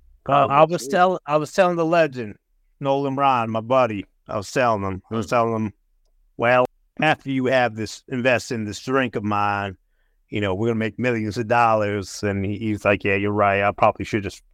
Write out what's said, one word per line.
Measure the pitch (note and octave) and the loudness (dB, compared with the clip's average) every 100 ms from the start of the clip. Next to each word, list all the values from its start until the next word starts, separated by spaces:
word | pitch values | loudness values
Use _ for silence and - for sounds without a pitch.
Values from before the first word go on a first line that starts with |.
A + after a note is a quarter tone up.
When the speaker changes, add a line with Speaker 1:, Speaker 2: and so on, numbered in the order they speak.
| _ _ - | _ _ -2
Speaker 1:
Uh, | C#3+ C3+ | 2 4
I | C#3 | 4
was | D#3 E3+ | 4 2
Speaker 2:
Cowboys. | - | -2
Speaker 1:
tell-, | F3+ F#3 F3 C#3+ | 2 2 2 -2
I | D3+ | -2
was | D3 | 0
telling | - F3+ E3+ | 2 2 2
the | |
legend, | D#3+ E3+ D#3 C3 G#2 - _ _ _ - | 2 2 2 -2 -10 -12 _ _ _ -6
Nolan | C#3 C#3 C#3 C3+ | -2 0 0 0
Ryan, | C#3 B2+ A2+ | 2 2 0
my | A2 | -4
buddy. | A2+ C3 A#2+ G2+ - _ - | 2 2 2 -2 -10 _ -8
I | A2 | -8
was | F#2+ | -4
telling | C#3+ A#2+ G#2+ | 0 2 2
him, | G2 F#2+ - | -2 -6 -8
I | A2+ | -6
was | G2+ | 0
Speaker 2:
Hmm. | |
Speaker 1:
telling | B2 A#2 A2 | 0 0 -2
him, | G#2+ - _ _ _ _ _ - | -4 -8 _ _ _ _ _ -2
"Well, | A#2+ B2+ B2+ _ _ - | 2 4 2 _ _ -2
after | D#3 C#3+ C#3 | -2 0 -4
you | C3 B2+ | -2 0
have | C3 A#2+ | 2 0
this, | A2 G#2+ - - | -2 -8 -10 -8
invest | C3 B2+ A#2 - | -2 0 0 -2
in | A#2 | -6
this | G#2 G2 | -6 -8
drink | - C3+ B2 A#2 | -2 -2 0 -4
of | |
mine, | G#2 G#2 G#2 G2+ G2+ F#2 _ _ _ _ - | -2 0 0 -2 -4 -10 _ _ _ _ -10
you | G#2+ | -4
know, | G2+ | -2
we're | F#2 A#2 | 0 -2
gonna | A2 | -2
make | A2 G#2 | -4 -2
millions | B2 A#2 G#2+ A#2+ | -2 -2 -4 -6
of | G#2+ | 0
dollars." | A#2+ A#2 A2 G#2 G2+ F#2 - | 2 4 2 0 -4 -6 -6
And | G#2 G2 | -4 -2
he, | G2 G2+ | -4 -4
he's | A2 G#2 G2+ | -4 -2 0
like, | G2 | 0
"Yeah, | G2+ G2 | 0 0
you're | G2+ | 0
right. | G#2 G2+ G2 | 2 2 2
I | G2+ | 0
probably | - A2 - G2+ | 2 2 2 -4
should | G#2+ | -4
just | G2 - _ | -4 -12 _